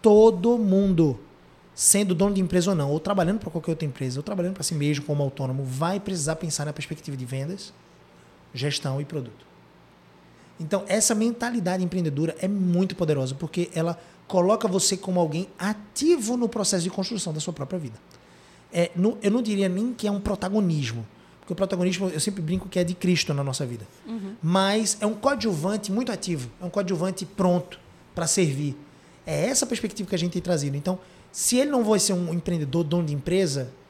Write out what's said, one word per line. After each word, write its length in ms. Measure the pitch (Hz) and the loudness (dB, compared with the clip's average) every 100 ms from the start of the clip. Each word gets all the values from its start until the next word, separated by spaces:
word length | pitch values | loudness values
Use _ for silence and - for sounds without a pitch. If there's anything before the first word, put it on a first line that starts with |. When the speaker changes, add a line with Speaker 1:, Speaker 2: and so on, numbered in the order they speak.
Speaker 1:
Todo 540 | 220 208 220 185 233 240 | 8 10 8 6 2 4
mundo, 640 | 208 190 196 175 156 120 - - - - - | 4 4 4 4 4 2 -10 -20 -20 -20 -20
sendo 400 | - - 202 202 | 0 4 4 4
dono 220 | 175 196 196 | 2 2 2
de 60 | |
empresa 280 | 180 180 175 | 2 2 2
ou 60 | 180 | 2
não, 160 | 139 | 0
ou 80 | 151 | -2
trabalhando 400 | - 202 170 214 | 0 0 2 0
pra 100 | 190 | -4
qualquer 220 | 170 156 | -6 -4
outra 160 | 160 151 | -4 -4
empresa, 320 | 127 131 127 | -4 -6 -4
ou 40 | |
trabalhando 300 | 147 202 175 | -6 -4 -4
pra 100 | 190 | -4
si 120 | 151 156 | -4 0
mesmo 280 | 143 147 143 | 0 0 -2
como 180 | 143 | 0
autônomo, 400 | 139 131 131 131 | 0 -2 -4 -4
vai 360 | 131 131 165 196 | -4 -2 -2 -2
precisar 360 | 196 185 147 156 | -4 -4 -2 -4
pensar 300 | 165 - 147 | -4 -4 -6
na 80 | |
perspectiva 440 | 147 151 156 - 139 | -6 -10 -10 -8 -10
de 80 | 127 | -6
vendas, 480 | 135 143 196 - - - - - - - - - | -6 -6 -8 -12 -20 -20 -20 -20 -20 -20 -20 -14
gestão 480 | 120 143 139 143 135 | -4 -4 -2 -4 -4
e 40 | 147 | -4
produto. 400 | 156 120 107 - - - - - - - - - - - - | -8 -10 -14 -20 -20 -20 -20 -20 -20 -20 -20 -20 -20 -20 -12
Então 260 | 160 196 202 | -2 -2 0
essa 260 | 202 220 | 0 2
mentalidade 720 | 220 226 233 240 240 175 185 | 2 2 0 -4 -2 0 0
empreendedora 520 | 180 185 165 139 160 - | 0 0 -2 0 -2 -2
é 80 | 190 | -2
muito 480 | 202 185 175 190 190 | 0 2 2 2 0
poderosa, 400 | 165 143 131 135 | 0 0 -2 -4
porque 340 | 165 - 170 | -6 -4 -4
ela 260 | 165 165 165 - - - | -2 -4 -4 -12 -20 -2
coloca 400 | 185 180 220 226 | 2 4 4 2
você 280 | 185 - 185 | 2 0 0
como 240 | 190 180 | -2 0
alguém 280 | 165 151 190 - | 2 0 -6 -4
ativo 760 | 196 208 - - 302 339 214 247 | -4 -4 -8 -2 2 2 2 0
no 100 | 233 | 0
processo 360 | 233 196 185 | 0 0 0
de 60 | 170 | 0
construção 440 | 190 185 220 170 | -4 -4 -4 -4
da 60 | 156 | -6
sua 120 | 151 | -6
própria 260 | 156 135 185 | -6 -6 -6
vida. 220 | 139 110 - - - - - - - | -8 -12 -20 -20 -20 -20 -20 -20 -6
É, 200 | 175 170 175 | 0 0 2
não, 220 | 202 - | 2 2
eu 80 | 202 | 2
não 120 | 226 | 2
diria 260 | 220 202 190 | 2 2 2
nem 260 | 180 233 | 0 -2
que 140 | 247 208 | -2 -2
é 40 | |
um 100 | 202 | -2
protagonismo, 840 | 202 196 185 208 190 156 123 117 110 - - - | -2 -2 0 2 2 2 0 -4 -10 -16 -20 -20
porque 140 | - | -10
o 20 | 175 | -4
protagonismo, 520 | 190 180 180 180 190 | -2 2 0 0 -2
eu 120 | 156 | -2
sempre 220 | 175 196 | -4 -2
brinco 280 | 160 185 185 | -2 -2 -2
que 100 | 185 | 0
é 40 | |
de 100 | 175 | 0
Cristo 400 | 175 180 175 - | 0 2 2 2
na 100 | 143 | -2
nossa 220 | 139 131 135 | -2 -4 -4
vida. 200 | 120 101 - - | -6 -12 -18 -10
Speaker 2:
Uhum. 280 | 226 196 220 | -8 -8 -4
Speaker 1:
Mas 560 | 160 185 196 208 208 - | 2 4 4 2 0 0
é 40 | 214 | -2
um 80 | |
coadjuvante 760 | 214 277 277 220 165 170 214 208 | 0 0 2 0 0 -2 -2 -2
muito 200 | 196 254 | -2 -2
ativo, 380 | 196 - 160 123 - | -4 -4 -4 -6 -10
é 40 | 180 | -4
um 40 | |
coadjuvante 560 | 202 185 175 185 190 175 | -2 -2 -2 -2 -4 -10
pronto 540 | - 180 180 180 - - - - - | 0 2 2 0 -16 -20 -20 -12 -6
pra 100 | 165 | -2
servir. 520 | - 165 135 147 - - - - - - | 2 2 2 -4 -6 -14 -20 -20 -18 -6
É 220 | 151 190 | -2 0
essa 180 | 269 240 | 0 0
perspectiva 420 | 226 214 - 185 | -2 -4 -6 -4
que 80 | 180 | -2
a 20 | |
gente 140 | 175 | -2
tem 100 | 175 | -2
trazido. 360 | 175 170 143 139 | -2 -2 0 -4
Então, 200 | 165 185 - - - | -4 -4 -8 -20 -16
se 260 | - - 247 | -4 0 2
ele 120 | 294 | 4
não 140 | 269 | 2
vai 160 | 214 214 | 4 2
ser 140 | - | 4
um 200 | 180 175 | 0 0
empreendedor, 500 | 170 175 170 143 165 | -2 -2 -2 0 0
dono 220 | 160 175 160 | 2 0 0
de 80 | |
empresa 580 | 147 131 180 180 139 123 123 | -2 0 2 2 0 -6 -12